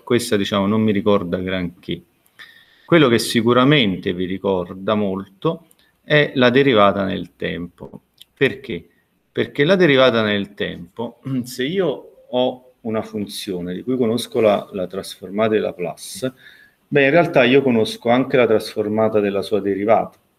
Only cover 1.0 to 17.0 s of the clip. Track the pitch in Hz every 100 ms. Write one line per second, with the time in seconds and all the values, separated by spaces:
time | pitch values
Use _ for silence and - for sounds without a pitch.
1 | 104 101 87 92 92 92 87 85 - 87
2 | _ _ _ _ - - _ _ - 170
3 | 139 113 - 120 110 123 131 151 104 90
4 | 95 90 92 95 101 95 87 92 98 107
5 | 101 95 98 _ 160 170 _ _ _ _
6 | - 151 147 135 123 127 139 110 101 95
7 | 95 92 87 - 87 87 87 - - -
8 | _ _ - - 135 - - 87 - _
9 | _ _ _ - 110 - 147 196 170 131
10 | 131 117 107 104 98 - 92 85 85 -
11 | 117 - 131 131 120 - 131 190 170 120
12 | - - - 123 127 - _ _ 113 110
13 | 101 107 101 - - 90 87 90 120 127
14 | 117 117 - 123 107 101 - 101 90 95
15 | 90 - 95 101 110 107 92 90 85 -
16 | - - 131 - - - _ _ - 143